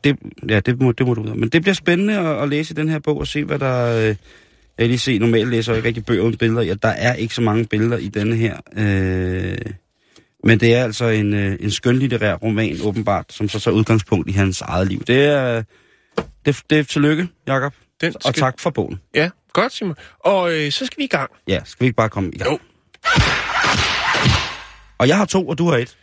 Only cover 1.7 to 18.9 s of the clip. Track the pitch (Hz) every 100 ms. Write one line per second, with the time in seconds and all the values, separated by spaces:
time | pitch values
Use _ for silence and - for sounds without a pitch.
1.7 | 190 - 175 202 208 165 135 143 147 160
2.7 | 156 156 151 151 147 147 147 147 143 135
3.7 | 127 120 113 110 104 - - _ _ _
4.7 | - 117 123 135 104 113 113 120 113 113
5.7 | 113 113 117 110 104 113 110 113 117 90
6.7 | 98 113 - 123 123 113 - 113 107 113
7.7 | 107 117 117 101 104 107 113 113 - -
8.7 | 107 104 98 95 92 92 92 92 95 104
9.7 | 98 _ _ _ _ _ _ 110 110 117
10.7 | 117 120 107 117 107 104 104 98 98 104
11.7 | - 123 127 131 117 104 82 113 107 107
12.7 | 82 107 104 104 92 - - 104 107 113
13.7 | 107 107 110 - 98 - 92 95 90 -
14.7 | 87 95 - - 127 143 143 127 117 110
15.7 | _ _ _ _ - - - - 131 -
16.7 | 151 135 151 147 156 180 - - 135 139
17.7 | - _ - 165 - 139 135 131 - 175
18.7 | 113 -